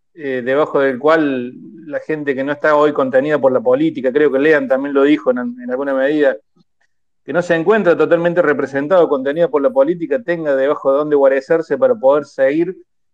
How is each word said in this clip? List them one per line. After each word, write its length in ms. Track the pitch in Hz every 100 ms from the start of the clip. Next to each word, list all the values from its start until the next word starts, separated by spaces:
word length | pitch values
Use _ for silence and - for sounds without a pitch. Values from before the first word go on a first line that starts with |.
| _
eh, 280 | 175 139 127
debajo 360 | 120 135 160 147
del 180 | 139 123
cual 540 | 147 160 147 131 123 147 165 - 156
la 140 | 139
gente 340 | - 156 147
que 80 | 131
no 80 | 139
está 240 | 143 156 147
hoy 160 | 147
contenida 460 | 147 131 131 143 151
por 140 | 135
la 80 | 127
política, 520 | 117 135 156 127 127
creo 180 | 135 147
que 60 | 131
Lean 280 | 151 151 131
también 260 | 131 143
lo 80 | 139
dijo 260 | 139 147 127
en, 80 | 123
en 320 | 123 123 123
alguna 240 | 127 139
medida, 420 | 135 135 151 139 117 _ _ _ _ _ _ _ _
que 80 | -
no 100 | 156
se 120 | 175
encuentra 420 | 165 165 220 175 151
totalmente 460 | 156 170 170 175
representado, 640 | 147 135 131 139 147 185 147
contenida 400 | 139 135 156 165
por 140 | 147
la 80 | 135
política, 520 | 127 143 175 156 135
tenga 320 | 143 170 156 135
debajo 360 | 139 147 139
de 60 | 135
dónde 180 | 151 147
guarecerse 600 | 139 135 - 165 156 135
para 160 | 131
poder 300 | 113 131 147
seguir 520 | 139 - 135 156 175 330 - _ _